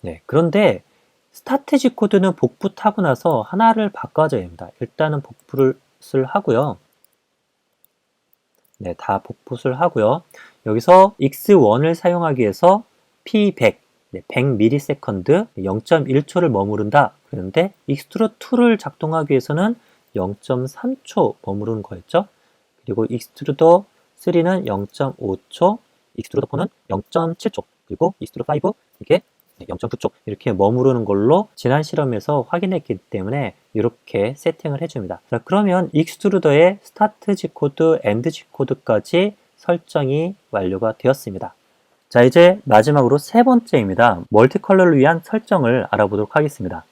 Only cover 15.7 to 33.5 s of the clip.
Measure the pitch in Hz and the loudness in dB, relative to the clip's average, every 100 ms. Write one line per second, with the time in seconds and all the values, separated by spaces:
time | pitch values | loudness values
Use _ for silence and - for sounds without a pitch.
15.7 | 101 - 165 139 135 147 185 170 104 101 | -6 0 -2 0 -2 -2 -2 -2 0 -2
16.7 | 104 104 139 131 _ _ - 92 160 185 | -4 0 2 2 _ _ -12 -4 -2 -2
17.7 | _ - 139 - 196 220 _ - 247 240 | _ -8 -8 -8 -4 -4 _ -4 2 2
18.7 | 226 - _ 156 160 151 135 - 151 202 | 2 -4 _ -4 -4 0 -2 0 -2 -2
19.7 | 233 _ _ _ 107 92 101 - 127 131 | -4 _ _ _ -6 -6 -8 -6 -4 -4
20.7 | - 247 262 - - 131 - - 98 107 | -8 -8 -8 -8 -2 -2 -2 -10 -8 -6
21.7 | 113 98 92 - 170 202 _ _ _ _ | -6 -8 -16 -4 -4 -4 _ _ _ _
22.7 | _ - 107 110 120 - - 143 139 165 | _ -8 -4 -4 -6 -12 -14 -8 2 4
23.7 | 175 202 _ _ _ - 175 170 185 - | 4 2 _ _ _ -2 0 0 -2 -4
24.7 | 101 101 - 135 - 120 95 _ - 175 | -6 -8 -6 -8 -6 -8 -8 _ -2 0
25.7 | 220 _ _ _ - - - - - 139 | 0 _ _ _ -18 -8 -6 -6 -6 -6
26.7 | _ _ 95 - - 165 170 226 - - | _ _ -8 -4 -4 -4 -4 -8 -8 -14
27.7 | _ _ - 165 - - - 156 151 185 | _ _ -4 -4 -4 -16 -12 -4 -2 -4
28.7 | 214 _ _ - 175 _ _ _ _ - | -6 _ _ -2 -2 _ _ _ _ -14
29.7 | 92 117 - - _ - 104 - 95 98 | -10 -8 -6 -8 _ -12 -8 -6 0 0
30.7 | 123 131 123 104 98 110 170 220 - 120 | 2 0 0 -2 0 2 2 0 -6 -2
31.7 | 139 156 156 139 110 - 147 120 175 185 | -2 -2 -4 -4 -4 -4 -4 -4 -6 -4
32.7 | 185 - 95 _ 104 95 139 120 | -6 -6 -10 _ -10 -6 -6 -8